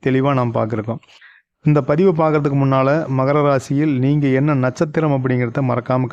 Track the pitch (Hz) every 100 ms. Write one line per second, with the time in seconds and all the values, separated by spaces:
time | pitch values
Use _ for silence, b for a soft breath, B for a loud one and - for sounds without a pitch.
0 | 135 131 139 135 120 113 110 113 110 113
1 | - B B B B _ 151 147 135 151
2 | 190 165 156 151 143 139 135 135 135 156
3 | 131 131 131 147 143 135 - 139 156 131
4 | 131 147 139 131 147 139 127 - 165 160
5 | 156 139 131 127 117 143 131 120 113 127
6 | 123